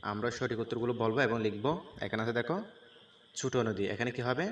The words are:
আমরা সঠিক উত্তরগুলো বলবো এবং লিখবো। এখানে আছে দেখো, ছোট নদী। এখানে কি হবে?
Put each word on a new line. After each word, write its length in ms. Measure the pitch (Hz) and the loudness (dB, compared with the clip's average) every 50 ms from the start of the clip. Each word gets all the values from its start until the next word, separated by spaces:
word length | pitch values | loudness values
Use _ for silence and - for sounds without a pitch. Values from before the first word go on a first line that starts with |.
| - 107 | -2 -2
আমরা 180 | 104 104 107 120 117 - | -2 0 0 -2 0 0
সঠিক 200 | 131 123 120 110 117 | -2 0 0 -2 -2
উত্তরগুলো 300 | 113 117 117 113 120 120 110 113 | -2 -2 -2 0 0 0 2 2
বলবো 180 | 110 110 135 139 | 2 4 4 4
এবং 100 | 113 113 117 110 | 4 4 2 0
লিখবো। 240 | 110 101 104 104 139 156 185 - - - - - | 0 -2 0 0 0 0 0 -4 -12 -10 -8 -6
এখানে 160 | 101 - 107 110 | -4 -2 -2 0
আছে 100 | 113 117 120 | 0 0 0
দেখো, 160 | 117 - 160 196 220 - - - - - - - - - - - - - - - | 0 0 -2 -4 -4 -8 -14 -20 -20 -20 -20 -20 -20 -20 -20 -20 -20 -14 -10 -4
ছোট 160 | - 131 - 127 117 | -4 0 2 2 2
নদী। 180 | 113 107 95 101 95 101 | 2 2 0 0 0 0
এখানে 160 | 101 117 123 120 | 0 -2 -2 -2
কি 60 | - 120 123 | -2 0 0
হবে? 160 | 127 127 170 208 | 2 2 0 -2